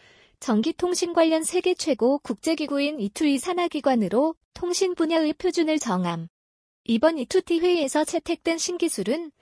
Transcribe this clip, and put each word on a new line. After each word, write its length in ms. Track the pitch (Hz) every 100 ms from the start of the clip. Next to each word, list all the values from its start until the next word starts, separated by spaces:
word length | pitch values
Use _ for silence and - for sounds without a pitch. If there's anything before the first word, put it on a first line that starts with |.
| _ _ _ -
전기통신 760 | - 214 302 - 359 359 349
관련 300 | 339 320 320
세계 320 | 320 359 370
최고 440 | 359 320 247 240 285
국제기구인 840 | - 208 320 311 285 285 285 302
이투이 380 | 202 - 302 277
산하기관으로 960 | 370 359 339 302 277 240 185 220 311 - _
통신 420 | - 349 349 370
분야의 380 | 349 320 330 302
표준을 440 | 302 370 349 311 311
정함. 500 | 233 180 175 170 165 _ _ _ _ _
이번 340 | - 226 320 320
이투티 400 | 247 370 - 339
회의에서 460 | 359 349 269 302
채택된 540 | 311 330 - 330 339 330
신기술은 760 | - 349 339 - 190 320 320 -